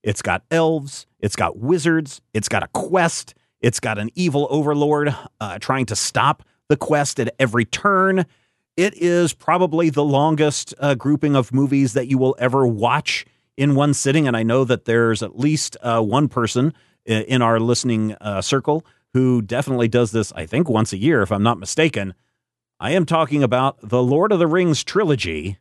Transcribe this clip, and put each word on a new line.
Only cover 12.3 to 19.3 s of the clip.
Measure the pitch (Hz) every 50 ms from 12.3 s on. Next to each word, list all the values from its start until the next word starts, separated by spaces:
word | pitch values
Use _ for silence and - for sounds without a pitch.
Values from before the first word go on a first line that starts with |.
| 131 -
ever | 123 127 120 139 131
watch | 120 113 101 110 117 123 151 - - - - - _ _ _ _ _ _
in | - 135 147 143
one | 135 143 147 139
sitting, | - - 135 135 160 151
and | 131 120
I | 113
know | 113 113 117 131 135
that | 117 127 - _
there's | - 113 117 117 113 113 104
at | 117 101 -
least, | 110 127 151 156 143 - - - - -
uh, | 120 113 117
one | 113 104 110 139 151 139
person | - 127 117 110 - 120 131 160 - _ _ _ _ _ _
i-, | -
in | 113 107 107 - 131 127 120
our | 113 113 113
listening, | 113 117 120 - - 127 117 110 107 107 104 -
uh, | - 104 101 95
circle | 95 - 139 135 - - 147 160 - _ _ _ _ _ -
who | 127 131 127